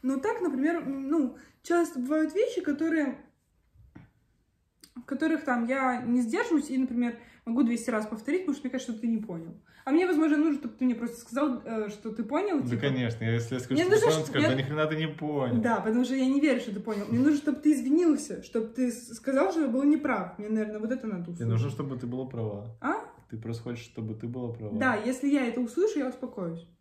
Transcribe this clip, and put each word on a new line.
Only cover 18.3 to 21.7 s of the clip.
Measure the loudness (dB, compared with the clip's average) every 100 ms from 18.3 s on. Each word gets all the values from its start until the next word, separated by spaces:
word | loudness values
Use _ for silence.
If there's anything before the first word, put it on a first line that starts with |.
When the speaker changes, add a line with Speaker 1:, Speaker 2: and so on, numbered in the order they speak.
| -10
Speaker 1:
чтобы | -4 -4 -2
ты | 0 -2
с-, | -2 -12
сказал, | -8 0 2 4
что | 2
я | 2
был | 4
неправ. | 4 4 2 -2 -4 -8
Мне, | -2
наверное, | -2 -2 -4
вот | -4
это | -4 -4
надо | -6 -6
Speaker 2:
Тебе |
Speaker 1:
услышать. | -4 0
Speaker 2:
нужно, | 0
чтобы | 0